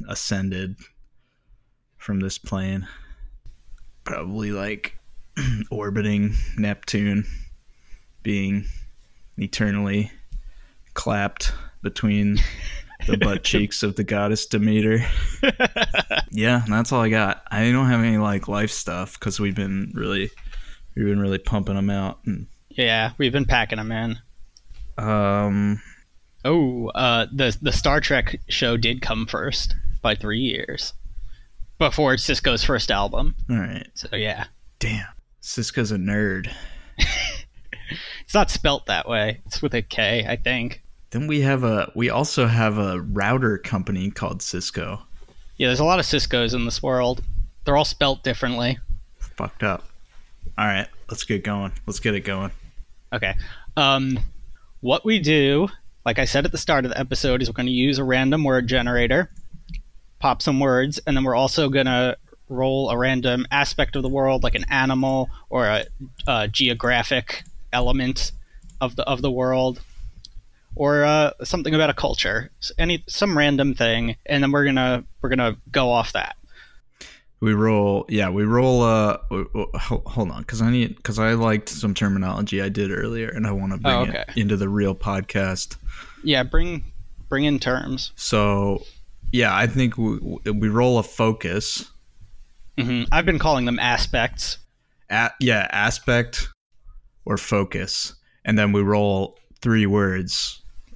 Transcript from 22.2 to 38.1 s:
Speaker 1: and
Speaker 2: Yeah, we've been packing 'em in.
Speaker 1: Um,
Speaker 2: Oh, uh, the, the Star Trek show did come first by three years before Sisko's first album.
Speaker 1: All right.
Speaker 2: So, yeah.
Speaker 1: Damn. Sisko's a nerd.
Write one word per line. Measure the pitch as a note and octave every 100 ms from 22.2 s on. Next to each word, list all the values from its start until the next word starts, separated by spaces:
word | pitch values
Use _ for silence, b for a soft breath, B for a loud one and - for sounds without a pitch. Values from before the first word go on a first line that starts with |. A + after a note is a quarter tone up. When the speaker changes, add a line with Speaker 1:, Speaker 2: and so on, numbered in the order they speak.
| -
Speaker 1:
and | G#2+ G#2+ - _
Speaker 2:
Yeah, | - A#2+ A2+ A2+ -
we've | C3+
been | C#3
packing | B2 B2 G#2+ A2
'em | G#2+
in. | A2+ A#2 A2+ - - - - - - - -
Speaker 1:
Um, | G#2+ G#2+ G2+ G2+ G#2 G2+ G#2 G#2+ B B _ - _ -
Speaker 2:
Oh, | C3 E3+ C3+ B2 A2
uh, | - B2+ A#2 A2
the, | C3+ B2+ -
the | C#3+
Star | - C#3+ D3+
Trek | - C3+ - - -
show | - B2 A#2
did | A2+ B2
come | - A2 A2+
first | - A#2+ - - - - -
by | A#2 G#2+
three | G#2+ A2
years | C3 - - - - - - b b b b b - -
before | D3+ - C#3+ C3
Sisko's | - C3+ C#3 A#2
first | - B2 -
album. | G2+ G2+ - G2+ - -
Speaker 1:
All | A#2
right. | F2+ - -
Speaker 2:
So, | - - G#2+
yeah. | G#2+ - - - - _
Speaker 1:
Damn. | A2 G#2+ G2 - - _
Sisko's | - - A2 - G#2+
a | G#2
nerd. | F#2+ G#2 G#2 F#2+ F#2 B B B B B B B B B - - - B B B B